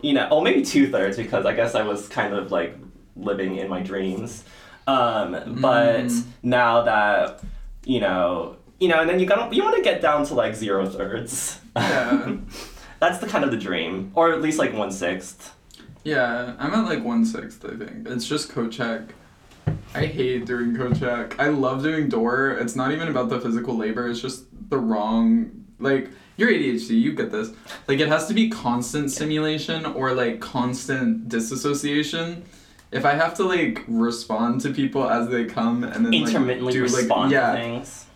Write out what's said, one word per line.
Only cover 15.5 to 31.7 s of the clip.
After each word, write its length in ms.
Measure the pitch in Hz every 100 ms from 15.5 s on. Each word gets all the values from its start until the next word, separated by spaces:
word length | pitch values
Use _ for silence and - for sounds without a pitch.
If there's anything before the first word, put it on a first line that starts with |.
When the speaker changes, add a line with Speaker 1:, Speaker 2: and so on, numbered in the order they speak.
| - _ - - -
Speaker 2:
Yeah, 500 | 156 139 120 120 123 117
I'm 140 | 143
at, 100 | 214 -
like, 160 | 156
one 220 | 117 117
sixth, 400 | 113 - - -
I 140 | - -
think. 280 | - - -
It's 200 | 123 -
just 220 | 147 -
coat 240 | 131 113
check. 400 | 117 117 113 - - - - - - - - - -
I 100 | 151
hate 380 | 139 127 123 113
doing 300 | 123 120 117
coat 240 | 127 110
check. 400 | 120 117 113 -
I 80 | 147
love 360 | 147 131 131
doing 260 | 151 156 139
door. 400 | 120 117 131 135 127
It's 160 | 117 135
not 160 | 131
even 160 | 156 160
about 220 | 131 113
the 100 | 120
physical 380 | 120 113 123 113
labor. 320 | 107 117 120
It's 100 | 117
just 240 | 127 - - - -
the 80 | 135
wrong, 760 | 113 107 104 113 113 113 113 - - -
like, 300 | 135 135 - - - -
you're 140 | 226
A 80 | 175
D 140 | 135
H 160 | 113 -
D, 80 | 113
you 160 | 139
get 180 | - 113
this. 200 | 107 113 - - - -
Like, 120 | 139
it 100 | 151
has 180 | 208 214
to 60 |
be 160 | 220 220
constant 600 | - 123 123 123 151 143
stimulation 760 | - 151 151 156 156 - 160 147
or, 280 | 131 131
like, 280 | 127 117 110
constant 880 | - 127 123 123 - 131 120 113 -
disassociation. 1120 | 117 113 131 143